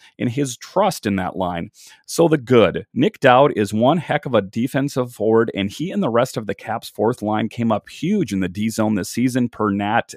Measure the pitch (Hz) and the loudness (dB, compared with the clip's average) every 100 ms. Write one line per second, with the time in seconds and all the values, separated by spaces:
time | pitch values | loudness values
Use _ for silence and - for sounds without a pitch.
0 | _ - 117 117 143 120 - - 202 - | _ -8 -6 -4 -6 -6 -6 -2 0 -2
1 | 110 98 92 - 92 87 87 _ - - | -4 -4 -4 -4 -4 -4 -10 _ -20 -20
2 | - - 165 151 113 123 95 80 98 - | -10 0 2 2 4 6 6 2 -6 0
3 | 170 - 131 123 143 - 104 107 120 170 | 0 2 4 6 6 2 -2 2 2 2
4 | - 143 151 117 98 117 123 135 139 135 | 0 -4 0 0 0 -4 -4 -2 -4 -4
5 | 123 - 107 113 117 - 98 90 165 202 | -6 -4 2 2 2 0 -4 -4 -6 -2
6 | 165 117 127 - 104 - - 110 - - | 0 0 0 -2 -8 -8 -6 -8 -8 -2
7 | 107 127 104 107 110 - 120 104 - - | -2 -2 -2 -2 -4 -2 -2 -2 -4 -8
8 | 160 208 135 98 90 87 110 110 110 107 | -2 -2 -2 -2 -4 -4 -4 -2 0 0
9 | 87 - 127 127 120 - 107 101 101 113 | -4 -2 -2 0 -2 -2 -2 0 0 -2
10 | - | -2